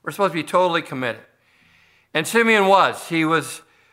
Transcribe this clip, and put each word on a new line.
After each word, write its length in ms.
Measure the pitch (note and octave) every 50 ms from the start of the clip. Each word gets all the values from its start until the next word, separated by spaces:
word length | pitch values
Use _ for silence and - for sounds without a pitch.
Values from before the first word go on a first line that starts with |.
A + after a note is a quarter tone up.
We're 100 | _ E3+
supposed 220 | D3 - G3+ F#3 D#3
to 60 | E3
be 40 | D3
totally 380 | - - F3+ F3+ F3+ E3+ E3
committed. 400 | - - D3 C3 B2+ A#2+ A2 - - _ _ _ _ _ _ _ _ _ _ _ _ _ _ _ _ _
And 140 | - D3+ E3
Simeon 400 | - - A#3 A#3 A3+ A3 G#3+ G3
was. 440 | F#3+ G3 F#3+ D#3+ B2+ A2 - - -
He 160 | E3+ E3 D#3+
was 360 | D#3 E3 D#3 C3+ A#2+ - - _ _ _ _ _ _